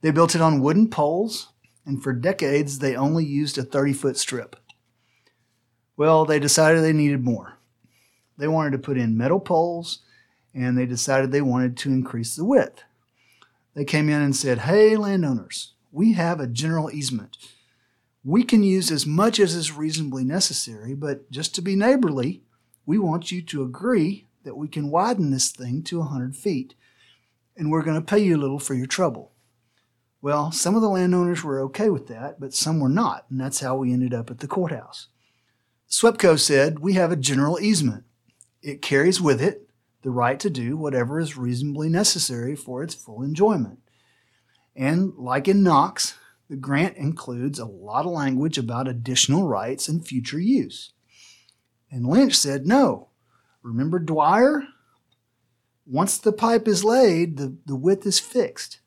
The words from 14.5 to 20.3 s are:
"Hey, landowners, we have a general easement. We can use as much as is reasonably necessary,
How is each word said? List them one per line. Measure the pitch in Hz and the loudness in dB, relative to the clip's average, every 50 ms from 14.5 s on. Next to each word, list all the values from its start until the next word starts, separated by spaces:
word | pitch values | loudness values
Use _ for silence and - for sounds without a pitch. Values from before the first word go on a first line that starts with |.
| 123 117 | 0 0
"Hey, | 113 135 180 208 214 214 220 | 0 2 4 6 6 6 6
landowners, | 214 208 202 196 190 170 143 131 - 190 - - - - - _ _ _ _ _ | 4 0 0 0 0 0 0 -2 -2 -4 -8 -14 -14 -14 -14 _ _ _ _ _
we | 143 190 226 220 | 2 2 2 4
have | 175 165 165 175 160 | 4 2 0 -2 -2
a | 143 | -4
general | 123 117 117 143 160 165 165 156 156 | -6 -6 -4 -2 -2 -2 -2 -2 -4
easement. | - 151 143 127 127 113 98 - - - - - _ _ _ _ _ _ _ _ _ _ _ _ _ _ _ | -6 -6 -6 -4 -6 -6 -8 -10 -20 -20 -20 -20 _ _ _ _ _ _ _ _ _ _ _ _ _ _ _
We | 131 156 226 240 | 0 2 2 2
can | 240 - 220 208 | 4 4 4 6
use | 196 185 190 180 165 | 6 2 2 0 0
as | 165 147 135 | -2 -2 -2
much | 147 147 165 202 233 226 - | 0 0 2 2 2 4 4
as | 202 175 160 | 2 2 2
is | 175 160 151 156 | -4 -6 -6 -6
reasonably | 143 156 160 156 156 156 143 127 135 131 | -6 -6 -4 -4 -4 -6 -4 -4 -4 -2
necessary, | 131 | -2